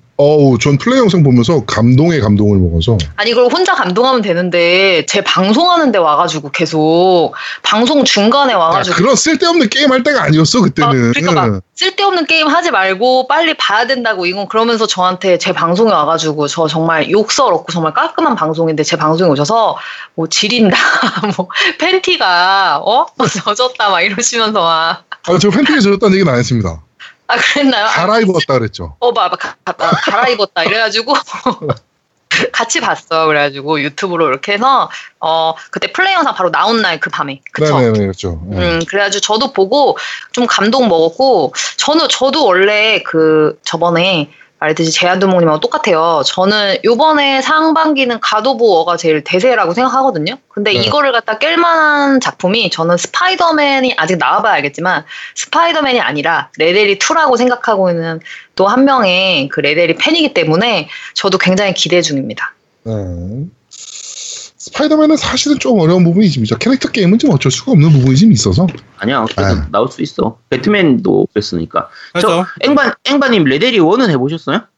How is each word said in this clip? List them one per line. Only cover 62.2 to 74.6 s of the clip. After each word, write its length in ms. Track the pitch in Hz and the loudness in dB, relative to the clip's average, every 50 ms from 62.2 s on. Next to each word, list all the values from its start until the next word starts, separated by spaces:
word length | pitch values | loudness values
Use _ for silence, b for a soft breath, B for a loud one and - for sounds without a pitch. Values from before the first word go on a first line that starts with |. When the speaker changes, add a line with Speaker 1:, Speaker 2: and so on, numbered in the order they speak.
| 131 113 104 - - - - _ _ _ _ _ - | -6 -6 -8 -8 -10 -12 -12 _ _ _ _ _ -10
Speaker 1:
네. 80 | 113 110 104 98 90 87 85 87 95 110 131 156 185 - _ _ _ B B B B B B B B B B B B B B B B B - | -8 -6 -6 -6 -8 -8 -10 -10 -10 -10 -10 -10 -12 -14 _ _ _ B B B B B B B B B B B B B B B B B -20
스파이더맨은 580 | - - - - 294 302 311 302 311 311 320 | -18 -10 -4 -2 0 0 2 2 4 4 2
사실은 420 | 269 - - - 262 - 294 294 247 | 2 0 -2 -4 -2 -2 0 -2 0
좀 200 | - 262 240 202 | 0 0 2 2
어려운 240 | 160 156 180 185 175 | 4 4 4 4 4
부분이 260 | 170 165 196 220 180 | 4 4 4 2 2
좀 120 | 139 131 110 | 2 0 -2
있죠. 140 | 214 113 - | -2 -2 -2
캐릭터 320 | - 226 269 262 - - | 0 0 0 0 -2 -2
게임은 280 | - 220 185 170 208 233 | -2 0 2 2 2 2
좀 120 | - 277 | 4 2
어쩔 200 | 175 135 - 139 | 2 2 0 0
수가 200 | - - - 269 | -2 -2 -2 2
없는 200 | 262 156 147 165 | 2 4 6 6
부분이 260 | 151 135 123 135 131 139 | 4 4 4 4 4 4
좀 140 | 208 226 | 6 4
있어서. 360 | 170 107 - 104 90 117 185 170 - - - - _ - | 4 4 2 0 2 2 0 0 -2 -6 -14 -20 _ -6
Speaker 3:
아니야, 280 | 101 113 139 131 110 113 - | -4 -2 -2 -2 -2 -2 -2
그래도 220 | 98 98 98 87 | -2 0 0 0
Speaker 1:
네. 60 | 76 73 76 | -2 -2 -2
Speaker 3:
나올 160 | 80 101 117 131 | -2 0 -2 -2
수 120 | - - | -4 -6
있어. 360 | - 151 - - - 117 - - _ - | -8 -6 -4 -4 -4 -4 -6 -8 _ -6
배트맨도 800 | 147 123 - 202 208 202 180 151 127 101 92 101 98 101 98 - - | -6 -2 0 0 2 2 4 2 2 2 2 0 2 2 0 0 -2
그랬으니까. 540 | 104 104 - 90 85 82 82 - - - - B B B B B 175 | -4 -4 -4 -4 -6 -6 -6 -6 -6 -6 -6 B B B B B -2
저 80 | 196 214 | 0 0
Speaker 4:
그렇죠. 180 | 175 175 185 - - - | 0 0 -2 -4 -6 -4
Speaker 3:
앵반, 340 | - 262 294 294 277 220 - - - | 0 0 2 2 2 0 -2 -4 -4
앵반님 400 | 254 277 285 277 269 233 202 156 | -2 0 0 2 2 2 2 2
레데리 340 | 131 131 147 214 254 240 202 | 2 2 0 0 0 2 2
원은 300 | 165 156 202 254 262 202 | 2 2 2 2 2 2
해보셨어요? 520 | 151 127 127 143 165 160 - - 147 220 | 0 0 -2 -2 -4 -6 -6 -4 -4 -4